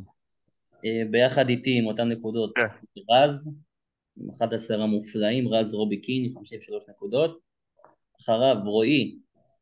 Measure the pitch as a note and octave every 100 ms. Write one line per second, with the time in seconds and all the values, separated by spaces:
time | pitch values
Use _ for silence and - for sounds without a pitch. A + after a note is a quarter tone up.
0 | G2 _ _ _ _ _ _ _ A2+ A2+
1 | A2 A2+ B2+ C#3 B2 B2 C3+ B2 A2 A2
2 | A#2 A2+ A2+ A2+ G#2+ A#2+ A2 - - G2+
3 | G2+ B2 D3 C#3+ D3+ D3 _ _ _ _
4 | _ - - - A2+ A2+ - G#2+ G#2+ G#2+
5 | - A2 G#2 B2+ A#2+ A2+ G#2+ G#2 G#2+ G2+
6 | - B2+ B2+ - - A2 - G#2 - -
7 | G2+ B2 E3 E3 _ _ _ _ - _
8 | _ _ - A2+ C3 A2 G2+ G#2+ A#2 D3
9 | G#2+ - _ _ _ _